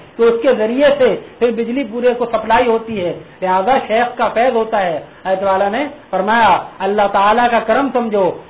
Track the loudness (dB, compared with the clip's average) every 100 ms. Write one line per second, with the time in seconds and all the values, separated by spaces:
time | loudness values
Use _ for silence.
0 | -14 0 2 2 0 0 0 2 2 4
1 | 2 0 -8 -4 -2 -2 -4 -4 -6 -2
2 | 0 0 -2 -4 0 2 2 -2 -4 -6
3 | -6 -6 -14 -8 -2 0 2 0 0 -2
4 | -2 -2 -2 0 0 0 -2 -2 -2 -4
5 | -8 -10 -4 -2 0 0 0 -2 -6 -10
6 | -6 -4 0 2 4 2 -2 -6 -2 0
7 | 2 2 2 4 2 0 0 0 0 -2
8 | -2 0 0 -2 -10